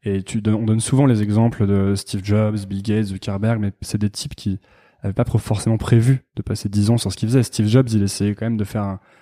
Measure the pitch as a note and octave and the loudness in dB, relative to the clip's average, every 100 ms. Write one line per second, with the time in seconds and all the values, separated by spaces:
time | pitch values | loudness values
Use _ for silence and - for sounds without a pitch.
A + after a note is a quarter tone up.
0 | G#2+ G2 F#2+ A#2 G#2+ G#2+ A2 A2 - C3 | -2 -4 -2 -2 0 0 2 0 2 2
1 | C#3 A2+ G#2 G#2 A#2 - G2+ G2 G2 G2+ | 4 4 2 4 2 2 2 2 2 0
2 | - G#2 G2 G#2 G#2+ G#2+ G2 G2 G2+ G#2+ | -4 -8 0 2 2 -2 -4 -6 -2 0
3 | G#2 F#2+ - G2 A2 A2+ G2+ - - G#2 | 0 -6 -6 -2 0 0 -2 -6 -6 -2
4 | G#2 - - - - F#2 _ _ _ _ | -2 -4 -12 -8 -6 -6 _ _ _ _
5 | G#2 F#2+ A#2 A2 - G2+ - A2+ - A#2 | -6 -2 0 0 0 -2 0 -2 2 4
6 | A#2 C3+ _ - - G#2 G2+ G#2 G#2 A#2 | 4 2 _ -12 -6 -6 -2 0 2 2
7 | G2 - A2 C3 A#2 - G#2+ B2 B2+ A2 | 0 -4 0 2 0 0 2 4 4 2
8 | G2+ - G2+ G#2 A2 A2+ G#2 A2 G2+ F#2+ | 0 -2 -4 -2 -4 -4 -4 -4 -6 -8
9 | _ _ | _ _